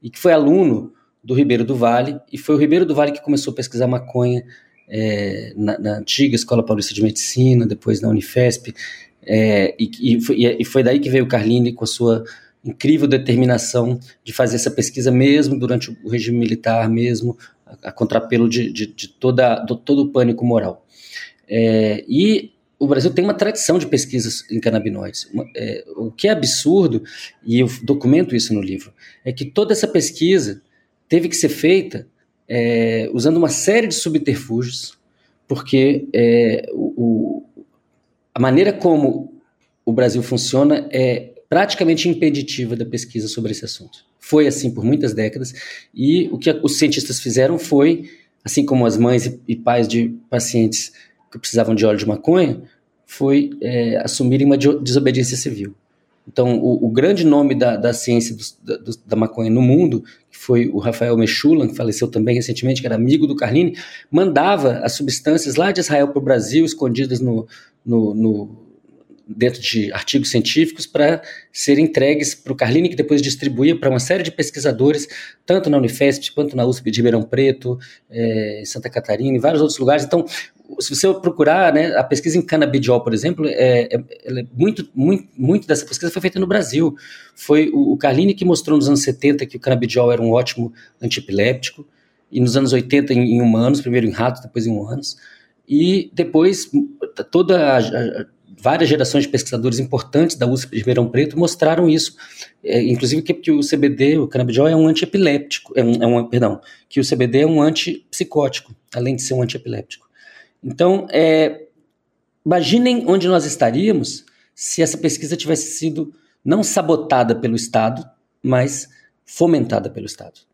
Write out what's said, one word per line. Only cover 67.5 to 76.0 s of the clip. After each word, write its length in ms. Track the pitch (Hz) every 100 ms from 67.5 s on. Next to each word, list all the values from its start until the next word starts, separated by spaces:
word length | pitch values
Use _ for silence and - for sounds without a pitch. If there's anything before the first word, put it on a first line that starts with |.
| - _ _
no, 300 | - 117 107
no 540 | 104 110 104 104 - - _ _ _ _ - _ 107
dentro 240 | 123 123
de 320 | - 113 101
artigos 380 | 101 - 139 117
científicos 560 | 120 - 151 160 - -
pra 360 | - 147 160 - - -
serem 320 | - - 143
entregues 500 | 156 156 135 151 147
pro 200 | - -
Carlini, 340 | 131 120 139 175
que 80 | 170
depois 260 | 143 147
distribuía 560 | 139 127 139 120 139 165
pra 100 | 139
uma 120 | 127
série 220 | - 190
de 80 | 165
pesquisadores, 760 | - 151 - 135 113 131 147 - - - - -
tanto 240 | 185 175
na 80 | 143
Unifesp 540 | 120 -